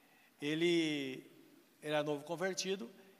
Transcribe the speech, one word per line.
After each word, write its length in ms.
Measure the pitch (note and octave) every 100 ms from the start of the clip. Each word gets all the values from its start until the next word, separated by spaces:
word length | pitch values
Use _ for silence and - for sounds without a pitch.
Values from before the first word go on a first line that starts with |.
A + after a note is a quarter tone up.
| _ - _ -
ele 840 | D3 D#3 F3 E3+ D#3 D3 C3+ B2+ - - - - _ _
era 220 | D3+ D3+
novo 220 | D3+ D3
convertido. 680 | D3 E3 F#3 F#3 F#3 G3 A#3 - -